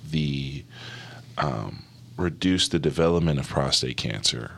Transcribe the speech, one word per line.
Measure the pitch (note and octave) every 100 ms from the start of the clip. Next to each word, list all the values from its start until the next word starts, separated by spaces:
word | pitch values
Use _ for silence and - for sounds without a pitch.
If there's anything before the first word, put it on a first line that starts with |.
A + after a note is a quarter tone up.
| -
the, | D#2 D2 C#2 C2+ C#2 - - - - - - - -
um, | D2+ A1+ G1+ - - - - -
reduce | F2+ D2 F#2 F#2 -
the | E2+
development | D2 C#2+ E2 E2+ E2 C#2+
of | -
prostate | - C2+ - B1+ A#1+
cancer? | - G#1 - B1 A1